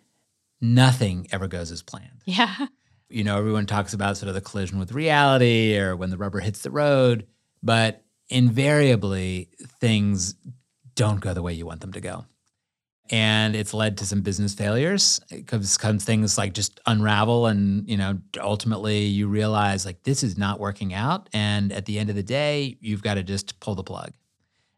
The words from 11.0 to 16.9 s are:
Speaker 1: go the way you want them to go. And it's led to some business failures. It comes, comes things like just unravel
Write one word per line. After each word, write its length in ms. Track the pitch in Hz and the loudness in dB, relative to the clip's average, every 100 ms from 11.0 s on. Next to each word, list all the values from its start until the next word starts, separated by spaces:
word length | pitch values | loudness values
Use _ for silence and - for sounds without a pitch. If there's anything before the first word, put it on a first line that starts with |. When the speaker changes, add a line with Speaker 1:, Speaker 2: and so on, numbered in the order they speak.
| 107 98 | 0 0
Speaker 1:
go 140 | 95 | -4
the 80 | 87 | -6
way 100 | 87 | -6
you 140 | 85 82 | -6 -10
want 140 | 82 | -12
them 120 | 95 | -14
to 80 | 95 | -12
go. 240 | 90 90 - _ _ _ _ _ _ _ - | -12 -12 -16 _ _ _ _ _ _ _ -4
And 440 | 113 110 107 110 | 0 2 2 2
it's 200 | 107 104 | 0 -4
led 240 | 107 107 98 | -2 -2 -2
to 80 | 98 | -4
some 160 | 101 | -2
business 320 | 101 98 101 | -2 -2 -4
failures. 640 | 101 104 113 160 196 - - - | -2 -2 0 0 2 0 0 -6
It 160 | - - | -16 -6
comes, 300 | 113 98 - | -4 -2 -2
comes 280 | 107 104 | 0 0
things 340 | - 110 107 - | 0 0 0 0
like 160 | 98 | -2
just 260 | 98 - _ | -4 -6 _
unravel 600 | - | -2